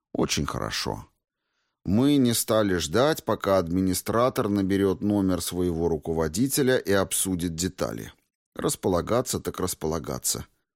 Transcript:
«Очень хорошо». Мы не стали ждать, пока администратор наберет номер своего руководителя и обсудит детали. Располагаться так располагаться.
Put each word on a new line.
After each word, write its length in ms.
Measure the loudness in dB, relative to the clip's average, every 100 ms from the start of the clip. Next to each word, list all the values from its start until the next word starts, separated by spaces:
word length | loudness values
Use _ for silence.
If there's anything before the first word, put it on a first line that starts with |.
| _
«Очень 340 | -4 -2 -2 -2
хорошо». 600 | -4 -6 -4 -6 -6 -12 _ _ _ _ _ _ _ 0
Мы 300 | 2 4 4
не 180 | 4
стали 440 | 2 2 2 4 0
ждать, 460 | 0 2 2 0
пока 340 | -2 -2 2 2
администратор 920 | 2 0 0 -2 -2 0 2 0 0
наберет 540 | 0 2 2 2 2
номер 380 | 0 2 2 0
своего 480 | -2 -2 -2 0 0
руководителя 920 | -2 -2 -2 0 0 0 2 2 2
и 120 | 2
обсудит 640 | 2 2 -2 -2 -2 -4
детали. 580 | -2 -4 -2 -6 -6 -12 -16 _ _ _ -4
Располагаться 800 | -4 -2 0 0 0 -2 0 -4
так 220 | -6 -4
располагаться. 840 | -4 -4 -4 -4 -4 -6 -4 -6 -8 _ _